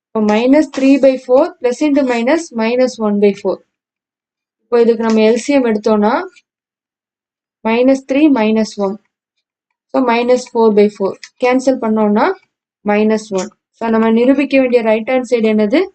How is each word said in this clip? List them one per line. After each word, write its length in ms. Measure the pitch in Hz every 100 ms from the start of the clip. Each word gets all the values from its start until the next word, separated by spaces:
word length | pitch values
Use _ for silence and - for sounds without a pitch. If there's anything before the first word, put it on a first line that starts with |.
இப்போ 200 | _ 220 214
minus 360 | 214 254 285 302
three 260 | - 269 277
by 140 | 269 262
four, 260 | - 254 349 -
plus 220 | 247 240
into 220 | 302 277
minus, 400 | 262 233 233 330 330 226
minus 320 | 220 247 254 247
one 180 | 214 202
by 140 | 208
four. 240 | 196 185 - _ _ _ _ _ _ _ _ _ _
இப்போ 180 | _ 240
இதுக்கு 220 | 226 226 226
நம்ம 160 | 220
எல் 200 | 214 233
சி 80 | 254
எம் 140 | 285 240
எடுத்தோம்னா, 440 | 214 220 214 208 294 381 _ _ _ _ _ _ _ _ _ _ _ _ _ 220
minus 340 | 233 254 269 -
three, 160 | 269 311
minus 420 | 254 214 220 214 -
one. 180 | 196 208 _ _ _ _ _ _ _ _ _
So, 40 | 269
minus 420 | 247 233 247 247 -
four 200 | 233 226
by 160 | 208 208
four. 220 | 208 190 - - _
கேன்சல் 400 | 247 254 262 254
பண்ணோம்னா, 460 | 226 220 208 208 320 381 _ _ _ _ 202
minus 400 | 208 214 220 214
one. 180 | 190 202 _ _ _
So, 40 | 226
நம்ம 180 | 220 226
நிரூபிக்க 420 | 226 247 277 269 269
வேண்டிய 220 | 262 240
ரைட் 300 | 220 220 220
ஹேண்ட் 180 | 262 247
சைடு 180 | 240 220
என்னது? 280 | 214 208 277 381